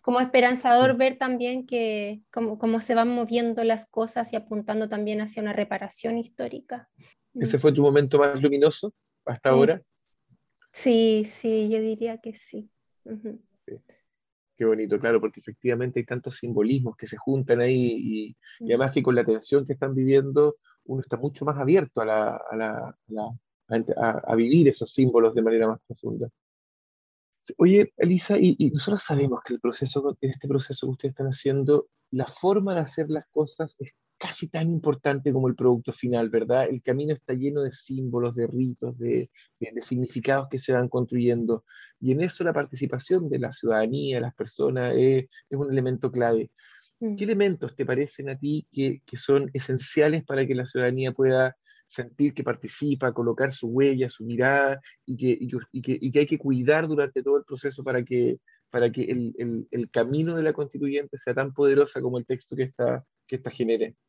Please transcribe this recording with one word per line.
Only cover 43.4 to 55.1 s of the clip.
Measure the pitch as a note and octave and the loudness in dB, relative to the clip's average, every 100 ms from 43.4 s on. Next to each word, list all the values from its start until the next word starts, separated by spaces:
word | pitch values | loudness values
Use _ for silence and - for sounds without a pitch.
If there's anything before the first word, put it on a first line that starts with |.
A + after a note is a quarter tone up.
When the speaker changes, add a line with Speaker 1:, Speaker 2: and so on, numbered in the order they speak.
| A#2+ | -4
Speaker 2:
ciudadanía, | B2+ A2+ A2 A2 C#3 C#3+ B2 | -4 0 2 0 -2 -2 -4
de | |
las | A#2+ | -4
personas, | - A#2 - C#3+ B2+ B2 | -8 -12 -2 -2 0 0
es, | B2 B2+ C3 C3 - _ | 4 4 4 0 -18 _
es | C#3 | -6
un | C#3+ | -2
elemento | C3+ B2+ B2+ B2+ | 0 0 -2 -2
clave. | B2 A#2 A2+ A2+ _ _ - _ _ | 0 2 2 -2 _ _ -20 _ _
Speaker 1:
Mm. | A3+ | -6
Speaker 2:
¿Qué | G3+ | -4
elementos | G#3 G3+ G3+ E3+ B2+ | -2 2 2 0 -6
te | - | -6
parecen | C3+ C3 C#3+ - C#3 | -2 -2 -2 -6 -12
a | C3+ | -6
ti | C#3+ D3+ - | -4 -4 -6
que, | C#3 C3+ - | -4 -2 -4
que | _ B2+ | _ -10
son | - C#3 C3+ | 2 2 2
esenciales | C3+ C3+ C3 - D#3+ D3+ D#3+ | -6 -4 -6 -2 2 4 2
para | - C#3 | -2 -2
que | B2+ | 0
la | B2+ B2 | -2 -2
ciudadanía | B2+ B2 C3 C3 | -2 0 0 -4
pueda | B2 C3 C3 B2+ - _ _ _ | 2 4 4 2 -2 _ _ _
sentir | - A#2+ - C#3+ | -12 -12 0 0
que | C3+ | 0
participa, | C3+ A2+ A2 - D3 C3+ C3 | -6 -6 -8 -6 -4 0 -2
colocar | - A#2 A2+ C3+ | 0 -2 0 -2
su | C3+ A#2+ | -2 -4
huella, | B2 C#3 C3 B2 | 2 2 2 -4
su | - | -6
mirada, | A2+ A#2+ B2+ C#3 C#3 C3+ - _ | -6 0 2 4 2 -2 -10 _
y | - | -12